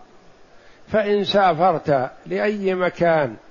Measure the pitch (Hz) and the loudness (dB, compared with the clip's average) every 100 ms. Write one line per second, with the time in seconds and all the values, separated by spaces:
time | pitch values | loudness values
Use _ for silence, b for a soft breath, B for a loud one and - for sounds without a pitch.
0 | - - - - - b b b - 214 | -14 -20 -20 -20 -20 b b b -4 -2
1 | 208 208 190 202 185 156 185 156 - 139 | 0 0 0 2 2 2 2 0 0 0
2 | 123 - 160 190 208 208 190 185 180 - | -2 -8 -8 -4 -2 -2 -4 -2 -2 0
3 | 170 160 131 107 - | 0 2 0 -6 -18